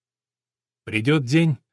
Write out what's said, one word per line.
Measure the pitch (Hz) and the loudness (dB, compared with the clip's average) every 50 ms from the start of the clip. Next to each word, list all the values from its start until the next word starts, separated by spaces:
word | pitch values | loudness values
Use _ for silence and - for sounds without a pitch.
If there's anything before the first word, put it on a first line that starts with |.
| _ _ _ _ _ _ _ _ _ _ _ _ _ _ _ _ - | _ _ _ _ _ _ _ _ _ _ _ _ _ _ _ _ -12
«Придёт | - 101 107 110 131 151 160 135 | -6 -4 -2 0 0 0 0 0
день, | 117 139 160 165 165 139 - _ _ | 0 0 2 2 2 0 -2 _ _